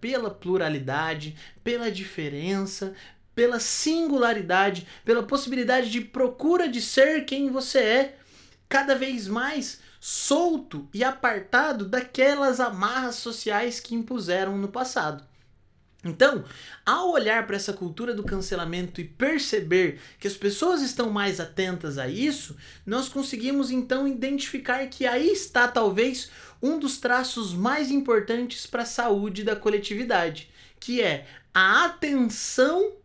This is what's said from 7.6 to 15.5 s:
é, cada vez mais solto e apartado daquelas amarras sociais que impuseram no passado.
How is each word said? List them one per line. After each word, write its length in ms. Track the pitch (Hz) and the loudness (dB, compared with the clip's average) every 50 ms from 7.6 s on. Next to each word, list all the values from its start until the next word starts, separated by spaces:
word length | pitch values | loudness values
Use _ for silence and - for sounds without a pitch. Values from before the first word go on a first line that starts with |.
| 262 - - 262 | -2 0 2 4
é, 400 | 226 214 226 262 269 277 - - _ _ - - - - _ _ _ - | 4 6 4 4 4 2 -4 -12 _ _ -20 -20 -20 -20 _ _ _ 0
cada 280 | - 269 277 277 269 | 2 2 4 4 2
vez 320 | 262 262 269 262 233 202 190 | 2 0 -2 -4 -4 -4 -4
mais 500 | 208 233 254 285 311 277 - - - - - - - - | -2 -2 -2 -2 -4 -4 -6 -6 -10 -14 -18 -20 -20 -14
solto 880 | - - - - - - 277 320 349 349 320 269 - - - 147 143 - | -8 -6 -6 -4 0 2 2 4 4 2 0 -2 -4 -8 -12 -12 -12 -10
e 120 | - 202 247 | -4 -2 -2
apartado 800 | 262 262 - - 240 220 196 190 - - 254 294 311 262 214 202 | -2 0 0 0 0 0 -2 -2 0 2 2 2 2 0 -2 -4
daquelas 720 | 185 247 254 254 - - 262 262 277 285 285 277 262 254 247 | -2 -2 -2 -4 -2 2 4 6 6 6 4 2 2 2 2
amarras 560 | 247 233 202 185 202 214 240 262 254 240 233 | 0 0 0 0 -2 0 0 -2 -2 -4 -4
sociais 640 | - - 240 226 - - 220 202 208 240 247 233 - | -6 -6 -8 -8 -6 -4 -2 0 0 0 -2 -4 -6
que 160 | - - 233 | -8 -6 -4
impuseram 640 | 233 226 - 254 233 180 170 180 190 190 190 202 196 | -4 -4 -4 -6 -4 -2 0 0 0 0 -2 -2 -2
no 80 | 196 | -4
passado. 580 | 202 202 254 254 254 - 240 165 151 147 139 - - _ _ _ _ | -4 -4 -4 -4 -2 -2 -2 -2 -2 -4 -8 -12 -20 _ _ _ _